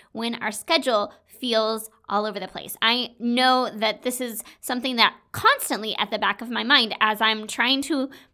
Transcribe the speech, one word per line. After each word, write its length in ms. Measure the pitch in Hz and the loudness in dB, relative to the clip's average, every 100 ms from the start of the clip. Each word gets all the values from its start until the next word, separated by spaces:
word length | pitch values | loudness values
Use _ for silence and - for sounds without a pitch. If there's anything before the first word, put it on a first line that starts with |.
| _ | _
when 240 | 220 233 | -6 -6
our 160 | 233 214 | -4 -6
schedule 640 | 214 - 330 262 214 202 - | -6 0 0 2 2 0 -6
feels 640 | _ - 254 220 220 220 214 _ - | _ -10 -2 0 2 -2 -8 _ -4
all 180 | 202 214 | -2 -2
over 140 | 196 | -4
the 80 | 185 | -8
place? 280 | - - - | -10 -12 0
I 320 | 220 240 240 - | 2 2 -2 -4
know 500 | 233 247 254 254 233 | -2 2 4 4 2
that 300 | 214 214 214 | -2 -2 -2
this 180 | 254 247 | -4 -4
is 220 | 247 208 - - | -6 -8 -14 -12
something 360 | - 254 269 240 | -6 -4 -2 4
that 180 | 208 - _ | 4 2 _
constantly 680 | - 440 554 - 226 220 - | 0 4 4 0 -4 -4 -4
at 140 | 202 | -4
the 80 | 214 | 0
back 240 | 196 196 | 0 -2
of 80 | 233 | -4
my 140 | 226 | -4
mind 320 | 220 277 226 - | 2 2 2 0
as 200 | 214 214 | 0 2
I'm 260 | 220 220 214 | 2 0 -4
trying 340 | - 240 269 | -2 2 2
to 280 | 277 294 262 - - | 0 -2 -2 -6 -20